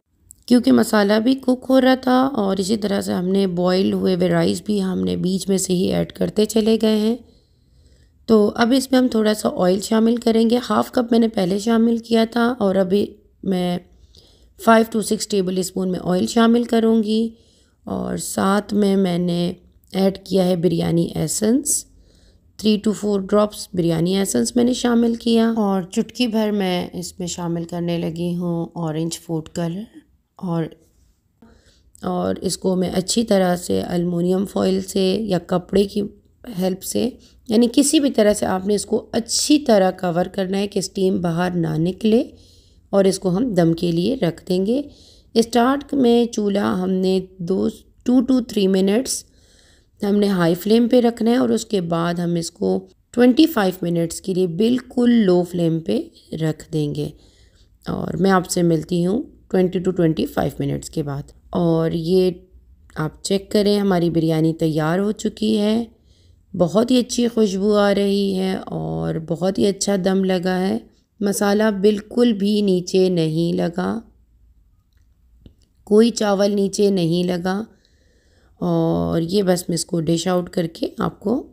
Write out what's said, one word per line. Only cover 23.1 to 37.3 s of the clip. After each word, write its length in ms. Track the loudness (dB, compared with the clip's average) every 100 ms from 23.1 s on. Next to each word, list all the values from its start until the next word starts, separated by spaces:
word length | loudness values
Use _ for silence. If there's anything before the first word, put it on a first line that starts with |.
| -2
drops 460 | 0 2 0 -2 -8 -2
बिरयानी 400 | 0 0 0 0
एसेंस 380 | 0 0 0 2
मैंने 160 | 0
शामिल 420 | 0 0 2 2 0
किया 360 | 0 2 2
और 320 | 0 0 0
चुटकी 440 | -2 -4 -6 -4 -2
भर 240 | 0 -2
मैं 400 | 0 -2 -2 -4
इसमें 360 | -10 -12 -10 -10
शामिल 380 | -8 -6 -6 -6
करने 320 | -6 -4 -4
लगी 360 | -4 -4 -4
हूँ 380 | -4 -4 -4 -6 -6
ऑरेंज 420 | -6 -4 -4 -6
फूड 280 | -8 -8 -6
कलर। 400 | -6 -6 -6 -12 -20 -20 _ _ -12
और, 320 | -6 -4 -4 -8 _ _ _ _ _ _ -20 _ _ _ _ _
और 340 | -6 -4 -4 -4
इसको 380 | -4 -4 -2 -2
मैं 160 | -2
अच्छी 320 | -2 -2 -2
तरह 320 | 0 2 2 0
से 260 | -2 -4
एल्युमिनियम 640 | -2 -2 -2 -2 0 0 -2
फॉइल 360 | -2 0 0
से 340 | -2 -2 0 0
या 220 | -2 -4
कपड़े 480 | -2 -4 0 0 0
की 180 | -2 -6 -10 _ _ -12
हेल्प 300 | -4 -4 -4
से, 380 | -6 -2 -2 -4 -16